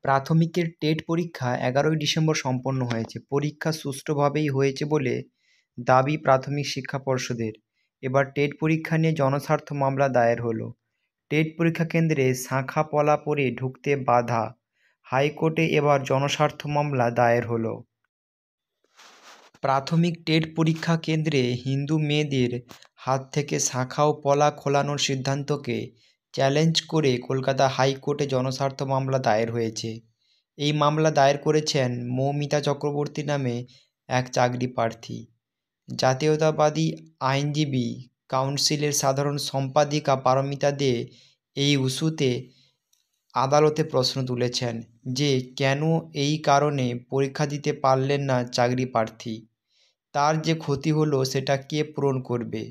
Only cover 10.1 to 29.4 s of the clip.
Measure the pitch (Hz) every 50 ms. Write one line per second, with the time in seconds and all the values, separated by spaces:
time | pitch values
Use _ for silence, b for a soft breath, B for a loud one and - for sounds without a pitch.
10.1 | 123 123 117 117 117 117 117 117 113 110 113 113 117 _ _ _ _ _ _ _
11.1 | _ _ _ _ 143 151 160 160 160 - 170 165 165 - 165 160 - 165 165 160
12.1 | 147 135 131 127 127 127 - - 131 135 131 131 - 156 151 156 - 151 147 147
13.1 | 151 147 147 151 151 143 139 127 123 120 131 131 131 - - 143 143 135 127 127
14.1 | 120 123 120 117 120 117 110 110 - _ _ _ _ _ _ _ _ _ _ -
15.1 | - 131 143 151 147 - - 160 160 160 165 - - 151 143 147 143 139 131 127
16.1 | 139 135 139 143 - - 151 147 - - - 147 147 147 147 147 143 127 120 117
17.1 | 120 120 123 117 117 120 120 107 117 117 113 110 110 113 117 _ _ _ _ _
18.1 | _ _ _ _ _ _ _ _ _ _ _ _ _ _ _ B B B B B
19.1 | B B B B B B B B B _ - 139 135 139 135 - 170 160 170 175
20.1 | 165 - - - 156 160 160 160 - - 160 160 160 160 - 165 170 160 165 -
21.1 | 160 156 156 160 143 139 123 123 123 123 - 135 135 139 143 139 156 156 156 147
22.1 | 147 151 151 143 139 131 123 120 110 123 123 B B B B B B _ - -
23.1 | 131 139 131 135 - 151 143 147 156 147 139 - - 127 127 127 - - 147 151
24.1 | 151 151 - 139 143 143 147 147 147 147 - 143 139 143 143 143 147 139 - -
25.1 | 139 135 127 139 135 143 139 - 147 135 135 117 117 113 113 113 b b b b
26.1 | b b b _ - - 135 135 139 151 160 165 160 - - - - 160 156 135
27.1 | 123 120 127 - 135 131 131 - 135 131 139 135 131 - 131 139 139 135 - -
28.1 | 143 143 151 131 131 127 127 135 135 - 139 139 135 - 143 135 135 135 135 131
29.1 | 131 131 131 127 107 107